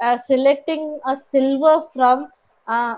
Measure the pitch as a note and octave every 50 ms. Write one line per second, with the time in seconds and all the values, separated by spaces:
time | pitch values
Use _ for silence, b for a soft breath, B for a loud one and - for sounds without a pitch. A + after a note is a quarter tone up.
0 | A#3 A#3+ B3 A#3+ A#3+ - C4+ B3+ C4 C#4 C#4+ C#4 - - D#4+ D#4 D#4 D4+ D4+ C#4+
1 | - C4 C#4 C#4+ - _ - C4+ C4 C4+ C#4 C4+ D4 D#4 D#4 D#4+ D#4 - - B3+
2 | C4 B3 B3+ C4+ D4 - _ _ _ _ _ _ _ - A3+ A#3 A#3+ A#3 A3+